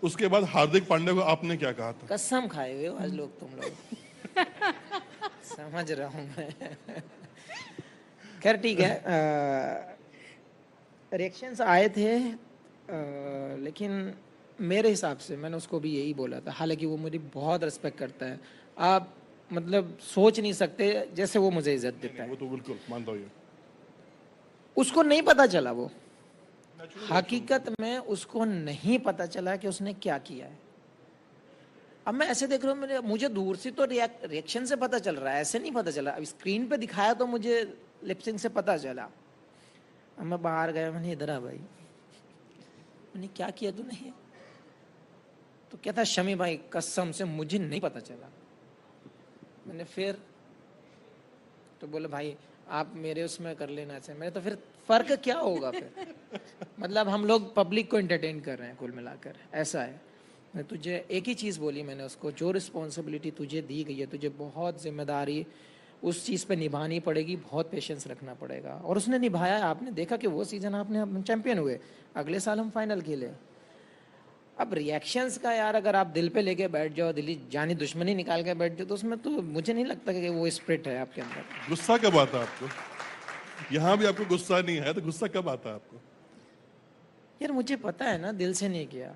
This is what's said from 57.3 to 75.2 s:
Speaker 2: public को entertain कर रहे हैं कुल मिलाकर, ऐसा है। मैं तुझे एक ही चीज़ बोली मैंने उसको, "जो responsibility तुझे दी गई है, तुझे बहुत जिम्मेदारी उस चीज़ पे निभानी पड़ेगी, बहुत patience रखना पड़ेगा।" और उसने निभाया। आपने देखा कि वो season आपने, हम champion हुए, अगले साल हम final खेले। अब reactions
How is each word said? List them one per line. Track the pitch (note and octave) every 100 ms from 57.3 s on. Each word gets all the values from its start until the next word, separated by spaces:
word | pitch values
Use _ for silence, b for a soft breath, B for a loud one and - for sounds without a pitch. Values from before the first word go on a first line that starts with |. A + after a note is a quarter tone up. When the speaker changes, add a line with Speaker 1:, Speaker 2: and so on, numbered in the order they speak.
| A3+ G3 -
Speaker 2:
public | F#3 G#3+ A3+
को | G#3+
entertain | F#3 E3+ D#3+ D#3
कर | C#3+ B2+
रहे | B2
हैं | B2
कुल | B2
मिलाकर, | B2 A#2+ - - - -
ऐसा | D#3 D3+ D#3
है। | B2 C#3+ - b b b - F3+
मैं | D3
तुझे | E3 D#3 F3 F3+
एक | F#3
ही | F#3
चीज़ | B3 G#3+ E3+
बोली | D3+ C#3+
मैंने | D3 C#3
उसको, | C3+ - D3+
"जो | C#3 E3
responsibility | F#3+ F#3 E3+ D#3+ D3 D3+ D3+ D#3
तुझे | D3+ C#3+ D#3
दी | D3 C#3
गई | D3+ C3+
है, | C3+
तुझे | C#3+ D3
बहुत | C#3 D3 D#3 F3 D#3+
जिम्मेदारी | D#3 D3 C#3+ C#3+ C#3+ D3 E3 B B B B B
उस | - E3+ -
चीज़ | F#3+ -
पे | F#3
निभानी | D#3 C#3+ D#3 E3
पड़ेगी, | D#3+ D#3 D#3+ F3+
बहुत | - D3+ E3
patience | F#3 - D3 C#3+
रखना | - C3+
पड़ेगा।" | B2+ C3 C3 C3+
और | C#3+ - F#3+
उसने | G#3 B3+
निभाया। | B3 F3 F3+ G#3 F#3
आपने | D#3+ B3+
देखा | F#3+ E3+ A#3
कि | A3
वो | D#3
season | G3+ G#3 G3+ G3+
आपने, | G3+ G#3+
हम | G#3 F#3+
champion | G3 A3+ A3 G#3+
हुए, | D3 A#2+ B B B -
अगले | C#3+ F#3+
साल | F#3+ G#3+
हम | A3+
final | A3+ G#3+ G3+
खेले। | D#3 D3 A#2+ C3+ - b b b b b b b b b - -
अब | A#3+
reactions | F3+ D3 D3+ - B3